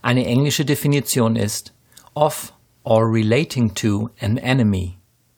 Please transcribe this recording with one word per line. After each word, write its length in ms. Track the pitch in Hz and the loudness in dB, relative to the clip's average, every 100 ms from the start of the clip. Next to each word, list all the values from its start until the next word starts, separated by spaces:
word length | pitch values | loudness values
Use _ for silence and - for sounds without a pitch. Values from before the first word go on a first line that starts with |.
Eine 240 | 117 127 117 | 0 0 0
englische 380 | 123 147 - 143 | 0 0 -2 -2
Definition 680 | 143 147 143 - 131 113 113 | 0 0 0 0 0 0 0
ist 380 | 104 - - _ _ - - | -2 -4 -12 _ _ -20 -14
of 400 | - 151 - - _ _ _ | 0 0 0 -14 _ _ _
or 280 | - 110 113 | 2 2 4
relating 640 | 113 107 120 160 127 117 | 2 2 2 0 -2 -2
to 380 | 92 113 101 107 _ | 0 -2 -2 -4 _
an 160 | 104 113 | -4 -2
enemy. 640 | 123 131 107 95 90 90 _ _ _ | 0 2 2 0 -4 -10 _ _ _